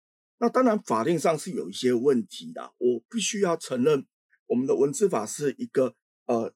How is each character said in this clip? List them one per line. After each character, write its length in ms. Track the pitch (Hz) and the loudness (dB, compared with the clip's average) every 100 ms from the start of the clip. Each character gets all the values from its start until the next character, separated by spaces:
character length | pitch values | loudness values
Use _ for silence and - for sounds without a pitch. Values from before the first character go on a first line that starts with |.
| _ _ _ - | _ _ _ -4
那 100 | 233 | -2
当 140 | 240 262 | 2 2
然 160 | 214 | 2
法 220 | - 110 | 0 0
令 140 | 117 170 | 0 0
上 180 | 175 156 | 2 0
是 140 | - | -2
有 180 | 90 80 | -8 -8
一 20 | |
些 220 | - 123 | -2 0
问 320 | 123 135 127 98 | 2 4 2 0
题 260 | - - | -10 -14
的， 220 | - - - | -14 -14 -2
我 200 | - - - | 0 0 -4
必 100 | 233 | -6
须 220 | 190 208 | -4 0
要 140 | 190 165 | 0 -2
承 280 | - 127 | -4 0
认 220 | 135 147 - _ _ _ - | 2 2 -2 _ _ _ -4
我 80 | 120 | -2
们 100 | 135 | 0
的 100 | - | 2
文 160 | 143 | 0
资 160 | 139 202 | 2 0
法 160 | 131 | 0
是 320 | 107 - 147 123 | -4 -4 -4 -4
一 60 | 127 | -4
个， 260 | - 127 - _ _ - | 0 0 -2 _ _ -2
呃， 260 | 117 110 | 0 -2